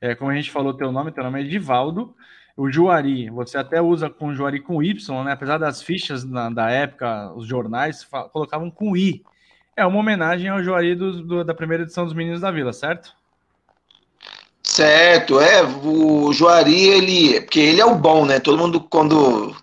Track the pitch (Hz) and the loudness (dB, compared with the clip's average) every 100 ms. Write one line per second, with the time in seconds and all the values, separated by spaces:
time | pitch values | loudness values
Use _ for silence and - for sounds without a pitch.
0 | 123 117 139 143 143 147 139 135 135 131 | -8 -6 -4 -6 -6 -6 -6 -4 -6 -6
1 | 156 - 127 135 139 196 156 123 139 170 | -8 -8 -10 -8 -6 -8 -2 -2 -2 -6
2 | 247 _ _ _ _ - 135 139 180 165 | -10 _ _ _ _ -8 -4 0 2 2
3 | 139 131 113 117 120 143 131 165 170 170 | 0 -4 -6 -10 -8 -8 -4 0 0 0
4 | 151 - 151 135 139 143 143 165 160 208 | -2 -8 -10 -6 -6 -6 -6 -4 -2 -4
5 | - 131 135 135 139 156 156 131 - - | -8 -8 -6 -8 -6 -4 -4 -6 -8 -8
6 | - 135 131 127 117 117 113 127 143 127 | -6 -10 -8 -8 -8 -4 -2 -2 -4 -6
7 | 123 110 101 120 113 127 110 117 147 - | -8 -8 -10 -14 -8 -8 -6 -4 -6 -6
8 | - 135 - 156 147 151 170 - 214 185 | -12 -12 -10 -8 -8 -8 -10 -8 -4 0
9 | 190 151 _ _ _ _ _ - 190 202 | 0 -2 _ _ _ _ _ -2 0 0
10 | 214 208 165 180 190 196 180 185 170 175 | 0 0 -2 -2 -4 -4 -2 0 0 -2
11 | 190 175 170 175 165 165 160 165 165 175 | -4 -6 -6 -6 -4 -6 -4 -6 -6 -6
12 | 175 160 165 170 190 165 127 113 143 175 | -6 -6 -6 -6 -4 -4 -4 -6 -6 -8
13 | - _ _ _ _ _ _ _ _ _ | -10 _ _ _ _ _ _ _ _ _
14 | _ _ - - _ _ - - 151 151 | _ _ -20 -20 _ _ -4 2 4 6
15 | 175 170 143 135 156 202 147 139 147 156 | 6 4 4 4 6 6 4 -2 -2 2
16 | 156 151 143 143 170 170 151 170 190 196 | 2 2 2 2 4 6 6 4 6 4
17 | 185 180 151 110 - 156 151 165 233 214 | 4 2 4 2 0 2 4 6 4 4
18 | 156 156 143 135 147 160 170 165 - 165 | 4 4 4 2 2 2 2 -2 0 0
19 | 151 156 135 113 104 - | 4 4 4 2 -4 -12